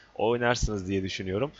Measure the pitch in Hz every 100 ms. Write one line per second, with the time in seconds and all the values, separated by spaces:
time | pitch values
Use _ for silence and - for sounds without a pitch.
0 | - - 110 120 120 120 - 104 92 98
1 | 95 - 95 98 143 -